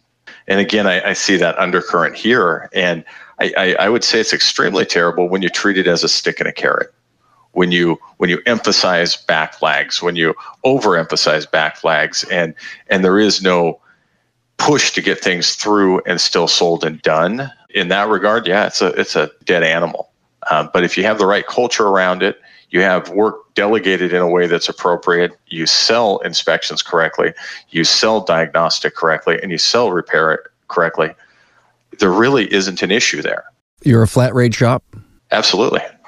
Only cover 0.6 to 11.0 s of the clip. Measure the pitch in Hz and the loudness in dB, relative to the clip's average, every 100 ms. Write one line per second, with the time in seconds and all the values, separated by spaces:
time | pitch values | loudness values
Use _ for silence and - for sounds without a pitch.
0.6 | 98 107 101 90 101 90 - 92 85 - | 0 0 2 0 -2 -2 0 2 0 0
1.6 | 90 90 - 87 73 - 110 123 87 80 | 0 -2 0 0 -2 -2 0 2 2 -2
2.6 | - 95 90 82 - - - - 95 - | -4 -2 -2 -2 -8 -20 -14 -6 -2 0
3.6 | 92 - 98 117 - 113 104 80 - - | 0 2 2 0 0 0 0 0 0 0
4.6 | - 95 98 87 85 85 87 95 90 - | 0 0 0 0 0 0 0 0 -2 -2
5.6 | 104 95 87 85 80 - - - 78 - | 0 0 0 0 0 -2 -4 -4 -4 -2
6.6 | 67 - - _ _ _ _ _ _ 90 | -2 -2 -4 _ _ _ _ _ _ -2
7.6 | 90 87 85 78 - - 90 87 120 113 | 0 2 0 -2 -8 -4 -2 0 0 -2
8.6 | - - 92 87 85 - - 78 78 - | 0 0 2 0 0 -2 -2 -2 -2 -2
9.6 | 78 71 73 - 87 85 80 - - - | -2 0 -2 -4 -4 0 -2 -2 -10 -4
10.6 | 131 135 107 85 | 0 2 2 0